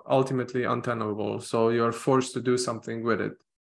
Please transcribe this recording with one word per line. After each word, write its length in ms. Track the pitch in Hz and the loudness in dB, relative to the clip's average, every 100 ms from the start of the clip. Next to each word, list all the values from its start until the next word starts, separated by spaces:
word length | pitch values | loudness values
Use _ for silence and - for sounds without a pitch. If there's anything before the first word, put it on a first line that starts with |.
| - | 2
ultimately 560 | 135 135 127 120 127 | 2 2 0 -2 -2
untenable. 760 | 117 120 120 113 107 104 107 107 | -2 -2 -2 -4 -4 -2 -4 -4
So 300 | - 117 113 | -2 2 4
you're 220 | 117 117 | 4 2
forced 400 | 113 - 131 127 | 0 4 4 2
to 60 | 123 | -2
do 160 | 123 123 | 0 0
something 460 | 127 113 - 113 | 0 -6 -8 -4
with 180 | 117 104 | 0 0
it. 120 | 104 - _ _ | -2 -8 _ _